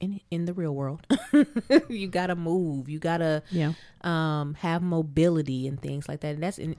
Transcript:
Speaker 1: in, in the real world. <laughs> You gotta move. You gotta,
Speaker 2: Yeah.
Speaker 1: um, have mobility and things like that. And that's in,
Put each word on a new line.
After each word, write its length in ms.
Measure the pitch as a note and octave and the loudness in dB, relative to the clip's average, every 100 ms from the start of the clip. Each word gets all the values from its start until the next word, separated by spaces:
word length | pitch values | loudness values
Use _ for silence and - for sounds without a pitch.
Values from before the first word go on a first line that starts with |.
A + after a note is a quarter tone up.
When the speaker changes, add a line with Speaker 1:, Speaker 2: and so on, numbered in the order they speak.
Speaker 1:
in, 200 | F#3+ G3+ - | -6 -6 -6
in 140 | E3+ E3+ | -4 -4
the 60 | |
real 220 | F3+ D#3+ | -2 -4
world. 320 | C#3 C3+ D3+ - C#4 - | -2 -4 -6 -2 -2 4
<laughs> 560 | D4 - A#3 - D4 - | 4 6 0 4 4 4
You 200 | A3 F#3+ | -4 -2
gotta 260 | F#3 F3+ F3 | -2 0 -2
move. 520 | E3 F#3 E3+ C#3 C3 | 0 0 0 -2 -6
You 100 | D#3 | -4
gotta, 440 | E3 E3+ D#3+ D#3 - | -2 0 0 0 -2
Speaker 2:
Yeah. 220 | F3+ D3+ E3 - - | 0 0 -2 -10 -8
Speaker 1:
um, 520 | F3 E3 D#3+ D3+ D3 | -2 0 0 0 -2
have 280 | D3+ E3+ E3+ | -4 -2 0
mobility 840 | F3+ E3 D#3 C#3+ E3+ D#3+ C#3+ C3 C3+ | 0 0 0 4 4 4 0 -2 -4
and 120 | C#3 | -6
things 280 | C#3+ C#3+ D3 | -6 -8 -8
like 120 | D3 | -8
that. 140 | D3+ | -6
And 80 | D3 | -4
that's 160 | F3 - | -6 -6
in, 160 | D#3 | -8